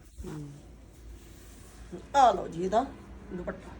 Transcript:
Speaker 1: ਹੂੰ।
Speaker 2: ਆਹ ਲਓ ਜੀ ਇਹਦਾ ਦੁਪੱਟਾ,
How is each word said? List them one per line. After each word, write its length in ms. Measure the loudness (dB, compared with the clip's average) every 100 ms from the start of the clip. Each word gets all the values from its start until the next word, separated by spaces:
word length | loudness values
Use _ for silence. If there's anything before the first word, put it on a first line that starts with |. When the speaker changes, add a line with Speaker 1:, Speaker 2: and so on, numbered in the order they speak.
| -18 -14 -10
Speaker 1:
ਹੂੰ। 240 | -10 -10 -14 -18 -20 -20 -18 -18 -16 -18 -18 -18 -18 -18 -18 -14 -14 2 8
Speaker 2:
ਆਹ 180 | 10
ਲਓ 140 | 8 2
ਜੀ 160 | -2
ਇਹਦਾ 220 | 2 2 2 -2 -16 -16 -10
ਦੁਪੱਟਾ, 360 | -8 -6 -8 -12 -16